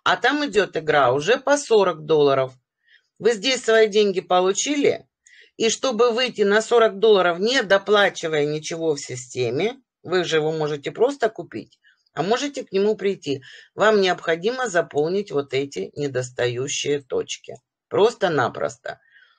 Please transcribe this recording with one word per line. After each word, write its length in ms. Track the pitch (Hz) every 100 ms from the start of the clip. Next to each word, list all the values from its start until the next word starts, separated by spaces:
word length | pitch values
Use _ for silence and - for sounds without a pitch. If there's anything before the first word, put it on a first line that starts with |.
А 140 | - 180
там 260 | 247 294 285
идёт 300 | 196 180 165
игра 360 | 156 147 127
уже 260 | 139 160 269
по 180 | 277 285
сорок 500 | - 214 185 156 151
долларов. 480 | 156 143 131 131 - _ _ _ _ _ -
Вы 140 | 202
здесь 300 | 220 233 247
свои 240 | - 226 220
деньги 340 | 208 208 185
получили, 840 | - 180 185 202 269 294 196 - _ _ _ - _ -
и 140 | 226
чтобы 420 | 214 262 214 240
выйти 300 | 226 254 202
на 200 | 202 214
сорок 360 | 214 240 220 196
долларов, 420 | 220 202 175 170
не 220 | 214 269
доплачивая 840 | 190 196 202 208 190 - 165 151 147
ничего 500 | 151 156 165 160 143
в 40 |
системе, 800 | - 123 - 127 120 131 214 269 _ _
вы 200 | - 180
же 140 | 151 160
его 140 | 156
можете 400 | 160 151 147 156
просто 380 | 151 247 277 220
купить, 500 | - 156 107 - _ _ _ _
а 80 | 156
можете 420 | 175 247 285 277
к 80 | 202
нему 240 | 190 208 208
прийти. 460 | 196 185 147 127 - - -
Вам 280 | - 208 208
необходимо 680 | 185 170 - 165 202 254 247
заполнить 600 | 175 156 143 156 196 202
вот 220 | 143 139 135
эти 360 | 139 185 196 -
недостающие 1080 | 143 127 127 - 123 120 139 - 143 143
точки. 540 | - 95 - - - - _ _ -
Просто-напросто. 1120 | 160 220 233 185 147 113 - 73 - - - _ _ _